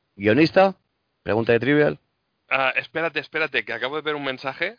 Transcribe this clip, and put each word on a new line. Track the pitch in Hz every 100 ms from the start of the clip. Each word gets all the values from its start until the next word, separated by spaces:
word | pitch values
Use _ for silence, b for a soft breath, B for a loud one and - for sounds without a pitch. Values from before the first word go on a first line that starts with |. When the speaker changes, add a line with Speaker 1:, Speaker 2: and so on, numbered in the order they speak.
| _ -
Speaker 1:
¿Guionista? | 101 117 165 - 190 185 _ _ _ _
Pregunta | - 104 117
de | 117
Trivial. | 120 147 147 151 _ _ _ _ -
Speaker 2:
Ah, | 135 131 123
espérate, | 131 165 165 151
espérate, | 135 156 156 127
que | 107
acabo | 113 123 156
de |
ver | 147
un | 147
mensaje. | 139 131 139 131 175